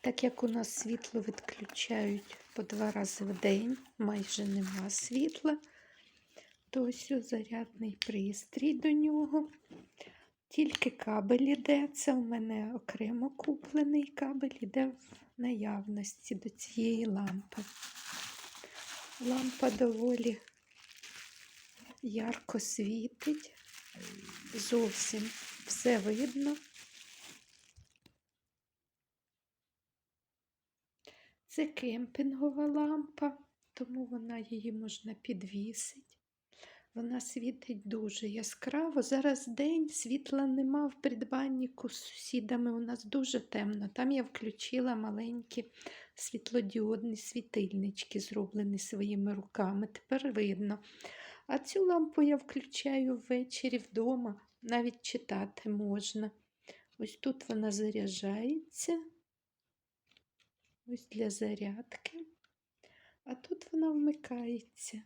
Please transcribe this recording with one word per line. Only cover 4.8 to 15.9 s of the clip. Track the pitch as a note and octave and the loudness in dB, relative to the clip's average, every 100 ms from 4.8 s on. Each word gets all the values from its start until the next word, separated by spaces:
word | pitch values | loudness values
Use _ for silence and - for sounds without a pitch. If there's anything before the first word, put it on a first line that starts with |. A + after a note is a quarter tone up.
| G3 | -2
світла, | - - B3 D#4 - D#4 D4+ - - - - - _ _ - - _ _ | -2 0 2 2 2 2 2 -2 -20 -20 -20 -20 _ _ -20 -20 _ _
то | C4 | 2
ось | B3 B3 - | 2 0 0
ось | C4+ - | 0 2
зарядний | A3+ A3 A3+ A#3 - A3 F#3+ - | -4 -2 -4 -6 -4 -6 -2 -2
пристрій | G#3+ G3 G3+ - - C#4+ | 0 0 -2 -6 0 2
до | D#4 D#4 | 4 4
нього. | D4+ D4+ D4+ D4 D4+ D4+ - _ - - _ - - - _ _ | 6 6 4 4 2 0 -8 _ -20 -20 _ -20 -20 -20 _ _
Тільки | - D4+ - B3+ | 2 2 4 0
кабель | - - G#3+ G3 B3 | 0 0 0 6 6
іде, | C4+ C#4+ C#4 C#4+ D4 | 6 4 6 4 4
це | - - | 0 2
у | B3+ | 2
мене | A#3 A#3 A3 A3 G#3+ | 2 -2 -2 -2 -2
окремо | B3 - - G#3+ A#3+ C4 | -6 -8 -4 -2 0 -2
куплений | C#4 - C#4+ - D4+ D4 D4 C#4+ | -2 -2 -2 0 2 6 4 2
кабель, | - C4+ C4+ C4+ - | -2 -2 0 -2 -2
іде | G#3+ C4 C4 | -2 2 2
в | B3+ - - - - | -2 -16 -20 -20 -4
наявності | B3 A#3 G#3 G3+ G3+ | -2 0 0 -2 -2